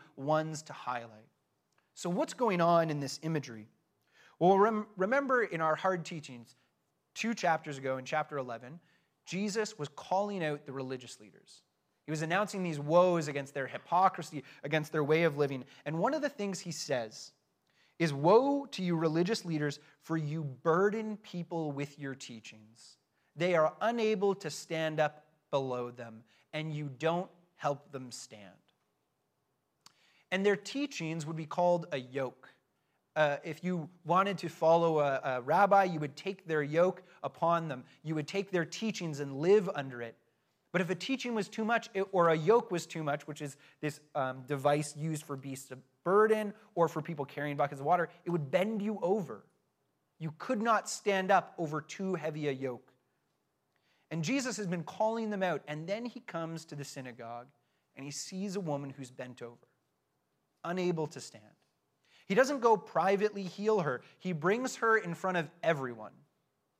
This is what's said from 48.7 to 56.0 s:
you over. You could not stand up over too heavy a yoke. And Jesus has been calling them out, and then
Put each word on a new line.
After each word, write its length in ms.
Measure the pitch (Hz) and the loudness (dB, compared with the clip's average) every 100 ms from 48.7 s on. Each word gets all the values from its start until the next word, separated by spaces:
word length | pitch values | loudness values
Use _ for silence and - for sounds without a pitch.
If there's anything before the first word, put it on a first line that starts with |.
| 220 | -2
you 160 | 202 208 | -2 -2
over. 440 | 170 214 151 107 - _ _ _ _ _ _ - | 0 0 -2 -10 -16 _ _ _ _ _ _ -10
You 160 | 160 - | -10 -8
could 240 | - 247 | -4 -2
not 280 | 226 214 - | 2 2 0
stand 400 | - - 196 185 | -6 0 0 4
up 240 | 196 180 - | 4 4 -4
over 240 | 165 151 | -4 -4
too 340 | 147 - 190 180 | -8 -6 -4 -2
heavy 320 | 156 151 147 | -4 -4 -4
a 60 | |
yoke. 400 | 131 131 120 _ _ _ _ _ _ _ _ _ _ _ _ - | -2 -4 -8 _ _ _ _ _ _ _ _ _ _ _ _ -10
And 120 | 160 | -4
Jesus 320 | 156 269 254 202 | -2 0 -2 -4
has 100 | 202 | -4
been 200 | 175 151 | -4 -6
calling 440 | - 220 226 220 | -2 -2 0 -4
them 140 | 208 | 0
out, 180 | 185 147 - | 0 -2 -4
and 180 | 151 165 | -8 -6
then 200 | 208 | -6